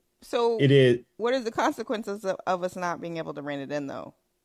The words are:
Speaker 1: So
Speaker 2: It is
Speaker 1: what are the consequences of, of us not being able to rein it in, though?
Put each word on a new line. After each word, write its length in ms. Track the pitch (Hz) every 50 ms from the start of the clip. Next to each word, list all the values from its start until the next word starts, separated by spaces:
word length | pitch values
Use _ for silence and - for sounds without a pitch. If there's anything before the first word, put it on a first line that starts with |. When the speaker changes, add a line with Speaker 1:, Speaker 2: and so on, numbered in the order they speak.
| _ _ _ _ -
Speaker 1:
So 360 | - - 240 233 233 233 220
Speaker 2:
It 100 | 143 135
is 280 | 139 139 131 127 120 120 - _ _
Speaker 1:
what 180 | - 208 240 262
are 60 | 269
the 100 | 226 233
consequences 760 | 226 - 247 302 294 - 214 - 247 208 240 - 202 208 -
of, 120 | 190 185 - -
of 160 | - 185 180 180
us 140 | 185 -
not 240 | 185 180 175 165 -
being 160 | 175 170 170
able 180 | 165 156 156 147
to 80 | 147 139
rein 180 | 147 143 139
it 120 | 139 131 147
in, 140 | 147 143
though? 280 | 135 - 98 - - - _ _ _ _ _ _